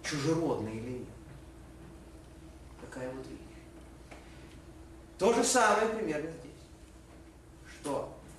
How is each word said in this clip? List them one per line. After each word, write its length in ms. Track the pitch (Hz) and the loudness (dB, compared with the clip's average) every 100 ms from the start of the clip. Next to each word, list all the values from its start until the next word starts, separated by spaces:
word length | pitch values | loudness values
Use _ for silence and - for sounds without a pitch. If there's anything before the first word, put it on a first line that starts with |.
чужеродный 680 | - 151 147 165 156 120 110 | -2 2 4 4 4 2 0
элемент. 380 | 110 123 123 - - - - - - - - - - - - - - - - - - | -4 -4 -4 -6 -12 -14 -14 -16 -16 -16 -16 -16 -16 -16 -16 -16 -16 -16 -16 -16 -14
Такая 300 | - 135 127 | -10 -6 -6
вот 120 | 269 - | -6 -8
вещь. 880 | - - - - - - - - - - - - - - - - - - - | -10 -12 -14 -16 -16 -16 -16 -16 -16 -16 -16 -16 -16 -16 -16 -16 -16 -14 4
То 120 | 202 | 8
же 120 | 240 | 8
самое 460 | - 254 220 214 220 | 8 8 10 8 6
примерно 420 | 220 160 151 160 | 4 2 0 -2
здесь. 320 | 156 - - - - - - - - - - - - - | -6 -12 -14 -18 -18 -18 -18 -18 -18 -18 -18 -20 -18 -16
Что 460 | - 151 139 - - - | -8 -2 -2 -2 -8 -16